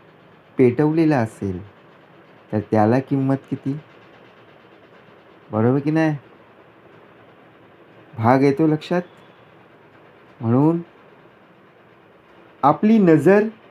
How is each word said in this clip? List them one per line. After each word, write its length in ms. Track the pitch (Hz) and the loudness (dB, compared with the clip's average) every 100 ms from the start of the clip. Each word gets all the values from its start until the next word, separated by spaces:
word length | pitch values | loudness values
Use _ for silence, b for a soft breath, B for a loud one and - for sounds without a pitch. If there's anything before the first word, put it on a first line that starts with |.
| - _ - - _ - | -20 _ -20 -20 _ 0
पेटवलेला 600 | 123 120 151 160 160 139 | 0 2 -2 0 0 0
असेल, 480 | 110 - 98 90 98 - _ - _ - - - - | -2 -6 -8 -8 -14 -20 _ -20 _ -20 -20 -20 -8
तर 60 | 107 101 | -8 -2
त्याला 280 | 110 107 127 | 0 2 0
किंमत 360 | - 139 135 135 - | -2 -4 -2 -4 -6
किती? 280 | 135 139 151 - - - - - - - - - - - - - - _ - - | -10 -8 -10 -14 -20 -20 -20 -20 -20 -20 -20 -20 -20 -20 -20 -20 -20 _ -20 -10
बरोबर 260 | 107 117 139 | -2 0 0
की 120 | 143 | -2
नाही? 260 | 160 160 143 - - - _ - _ - - - - - _ - _ - _ - - - 107 | -2 -2 -4 -12 -20 -20 _ -20 _ -20 -20 -20 -20 -20 _ -20 _ -20 _ -20 -20 -20 -4
भाग 260 | 117 135 | 0 2
येतो 240 | 139 139 160 | 2 0 -2
लक्षात? 360 | 151 - 175 180 - - _ _ _ _ _ _ - - - _ - | -2 -4 -8 -8 -20 -20 _ _ _ _ _ _ -20 -20 -20 _ -10
म्हणून 380 | 113 123 156 170 170 _ - - - _ _ _ _ _ _ _ _ _ _ - - - | -2 0 2 -2 -8 _ -20 -20 -20 _ _ _ _ _ _ _ _ _ _ -20 -20 -4
आपली 360 | 139 151 214 226 | -2 0 2 2
नजर 460 | 180 156 147 208 220 - - | 4 4 4 2 0 -8 -20